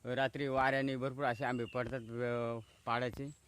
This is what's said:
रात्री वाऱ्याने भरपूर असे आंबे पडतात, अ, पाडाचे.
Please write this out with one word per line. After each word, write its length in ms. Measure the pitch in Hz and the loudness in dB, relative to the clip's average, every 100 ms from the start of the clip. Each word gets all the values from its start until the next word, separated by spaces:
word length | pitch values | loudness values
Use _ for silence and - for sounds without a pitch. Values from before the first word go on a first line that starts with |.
रात्री 440 | 120 123 135 139 139 | -4 0 0 0 0
वाऱ्याने 480 | 131 135 135 135 131 | 4 4 4 2 0
भरपूर 280 | 131 127 | -2 0
असे 200 | 139 113 | 0 0
आंबे 200 | 131 123 | 0 0
पडतात, 360 | 113 127 117 131 | -2 -2 -2 -4
अ, 580 | 113 117 120 120 117 117 113 - - | -6 -4 -2 0 -2 -4 -8 -10 -2
पाडाचे. 480 | 120 123 135 139 151 | 0 0 -4 -8 -12